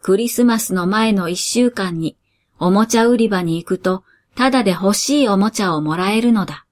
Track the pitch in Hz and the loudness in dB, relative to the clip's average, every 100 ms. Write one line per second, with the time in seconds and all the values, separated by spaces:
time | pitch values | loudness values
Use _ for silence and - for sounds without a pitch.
0 | - 196 233 - 240 226 - 185 175 214 | 0 0 0 0 2 2 -2 -2 -2 0
1 | 226 202 170 175 - 226 247 240 190 165 | 0 0 -2 -6 -4 0 0 0 -6 -4
2 | 160 - _ _ _ _ 175 196 220 233 | -6 -8 _ _ _ _ 0 2 2 2
3 | 233 240 226 190 170 165 175 185 185 185 | 2 2 2 0 -2 -4 -4 -4 -2 -4
4 | _ _ _ - 262 254 202 175 190 202 | _ _ _ -2 0 2 0 0 0 0
5 | - 285 254 196 208 - 190 156 151 165 | 0 0 2 2 0 0 -2 -2 -2 -2
6 | 190 220 240 220 185 - _ | 0 0 2 2 0 -10 _